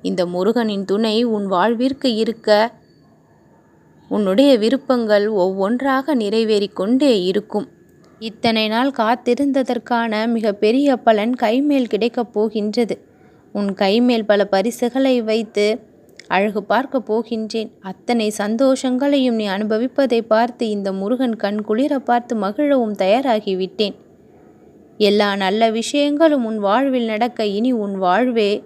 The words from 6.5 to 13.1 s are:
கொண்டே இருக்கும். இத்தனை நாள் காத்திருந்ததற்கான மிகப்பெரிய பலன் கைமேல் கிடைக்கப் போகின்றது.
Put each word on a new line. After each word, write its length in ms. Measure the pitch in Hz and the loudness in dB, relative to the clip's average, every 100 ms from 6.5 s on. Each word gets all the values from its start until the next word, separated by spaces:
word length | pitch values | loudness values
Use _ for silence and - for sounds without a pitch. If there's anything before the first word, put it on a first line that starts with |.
| 214 202 | 0 0
கொண்டே 500 | - 190 262 294 214 | -4 0 2 4 2
இருக்கும். 460 | 180 196 202 208 - _ _ _ - - | 2 -2 -4 -6 -8 _ _ _ -20 -14
இத்தனை 500 | 220 214 233 220 214 | -14 -4 0 0 0
நாள் 220 | 226 269 | 0 -2
காத்திருந்ததற்கான 1400 | 269 220 247 247 240 285 269 262 247 - 240 233 214 226 | 0 0 0 0 0 0 0 -2 -4 -2 -2 -2 -2 -2
மிகப்பெரிய 680 | 226 214 202 214 254 285 254 | 0 -2 0 2 2 2 2
பலன் 380 | - 220 220 | 2 2 0
கைமேல் 540 | 247 220 247 294 277 240 | 0 0 2 2 0 0
கிடைக்கப் 440 | 208 233 247 220 | 0 -2 -2 -4
போகின்றது. 720 | 208 208 214 208 214 220 175 - | -2 -2 -2 -2 -2 -2 -4 -10